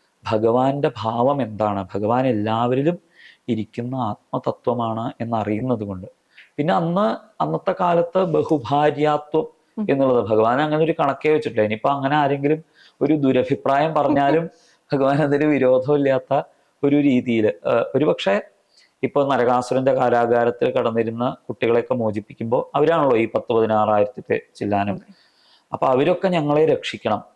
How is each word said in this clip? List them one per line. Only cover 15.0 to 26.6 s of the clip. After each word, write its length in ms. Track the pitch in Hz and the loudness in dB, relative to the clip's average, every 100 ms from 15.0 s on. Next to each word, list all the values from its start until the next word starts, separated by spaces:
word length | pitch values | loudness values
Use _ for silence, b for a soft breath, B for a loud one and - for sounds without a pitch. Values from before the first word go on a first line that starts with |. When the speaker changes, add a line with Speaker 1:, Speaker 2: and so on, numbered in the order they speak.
| 135 143 | 2 2
Speaker 1:
അതിന് 220 | 143 143 | 2 2
വിരോധമില്ലാത്ത 1000 | 151 139 127 127 127 147 139 135 - 139 - b b b | 2 2 4 2 2 2 2 0 0 -4 -4 b b b
ഒരു 120 | 143 147 | 2 4
രീതിയിൽ, 520 | 143 127 123 113 107 | 4 2 2 2 2
ഏഹ്, 380 | - - 120 - 131 | 0 0 0 0 0
ഒരുപക്ഷെ 460 | 151 170 190 208 - _ _ b b b | 0 0 0 -2 -4 _ _ b b b
ഇപ്പൊ 320 | 131 143 139 127 | -4 0 0 2
നരകാസുരന്റെ 580 | 123 123 120 131 131 | 2 0 0 -2 0
കാരാകാരത്തിൽ 800 | 131 123 120 117 120 117 117 127 | 2 2 2 2 2 0 0 -2
കടന്നിരുന്ന 680 | 127 117 113 113 117 123 - - | 0 -2 -2 -2 -4 -6 -6 -12
കുട്ടികളെയൊക്കെ 460 | 120 117 117 117 | -4 0 2 0
മോചിപ്പിക്കുമ്പോ 800 | 123 110 104 - - 117 131 - 143 | -2 -2 -4 -8 -10 -4 -2 -2 0
അവരാണല്ലോ 420 | 151 165 139 113 | 2 2 2 2
ഈ 80 | 113 | 0
പത്ത് 280 | 113 - | -2 0
പതിനാറായിരത്തി 680 | 113 110 107 107 107 104 - - | 0 2 2 2 2 0 -4 -4
പേ-, 260 | 110 - - | -4 -6 -8
ചില്ലാനം. 380 | 104 101 101 | -4 -2 -2
Speaker 2:
അതെ. 200 | 95 - b b b b b b | -6 -10 b b b b b b
Speaker 1:
അപ്പൊ 140 | - 143 | -4 0
അവരൊക്കെ 400 | 131 156 180 190 | 2 2 0 0
ഞങ്ങളെ 380 | 175 147 147 | 0 2 2